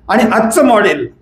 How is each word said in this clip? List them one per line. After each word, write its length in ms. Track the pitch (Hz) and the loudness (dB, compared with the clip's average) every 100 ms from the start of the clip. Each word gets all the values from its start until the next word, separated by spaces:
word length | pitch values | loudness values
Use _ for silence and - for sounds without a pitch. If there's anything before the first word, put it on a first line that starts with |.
| - | -4
आणि 140 | 208 | -2
आजचं 420 | 226 220 220 - | 0 0 -2 0
मॉडेल, 440 | 262 220 196 147 127 _ | 2 2 0 -2 -8 _